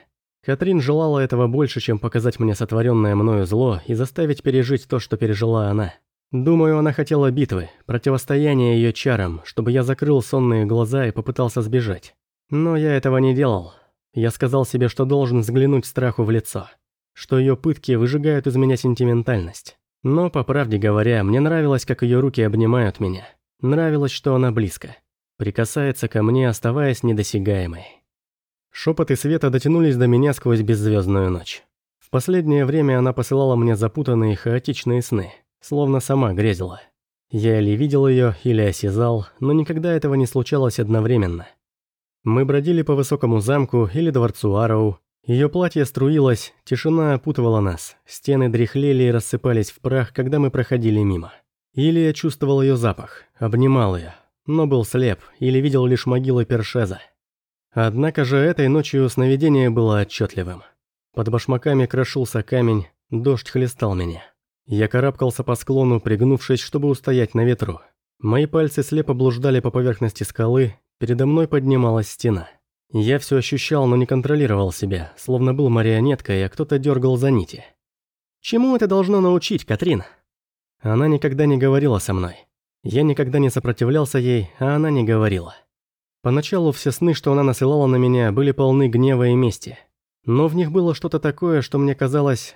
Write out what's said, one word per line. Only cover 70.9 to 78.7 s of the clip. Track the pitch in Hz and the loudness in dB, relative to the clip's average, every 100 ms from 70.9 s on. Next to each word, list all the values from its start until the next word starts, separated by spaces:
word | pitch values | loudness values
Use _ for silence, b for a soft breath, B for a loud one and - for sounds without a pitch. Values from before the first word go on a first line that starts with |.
| _ | _
передо | 117 120 135 | -4 0 2
мной | 156 156 | 2 0
поднималась | 147 135 131 120 113 104 | 0 2 2 2 0 -2
стена. | - 120 98 85 - _ _ _ | -4 -2 -2 -4 -18 _ _ _
Я | 110 107 139 | -2 0 0
всё | - 135 | 0 -2
ощущал, | 117 139 - 151 131 | 0 -4 -2 0 2
но | 123 | 2
не | 123 | 2
контролировал | 131 131 151 135 101 95 | -2 0 0 2 0 0
себя, | - 101 92 82 - | -2 -4 -6 -8 -12
словно | - 127 127 | -4 0 0
был | 131 139 | 2 2
марионеткой, | 113 110 110 131 135 - 98 | 2 2 2 0 -2 -2 -2
а | 95 | -2
кто-то | - 151 143 | -4 -4 -2
дёргал | 139 131 131 123 | 0 0 2 2
за | 135 | 2
нити. | 123 85 - - _ _ _ _ _ _ _ | 0 -2 -10 -20 _ _ _ _ _ _ _
«Чему | - 226 262 | -4 0 2